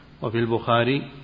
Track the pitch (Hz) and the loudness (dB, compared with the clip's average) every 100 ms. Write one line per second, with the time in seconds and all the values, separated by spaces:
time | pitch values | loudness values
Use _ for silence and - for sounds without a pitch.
0 | - - 117 117 117 113 123 117 120 139 | -20 -10 -4 -2 0 0 2 2 2 0
1 | - - | -4 -14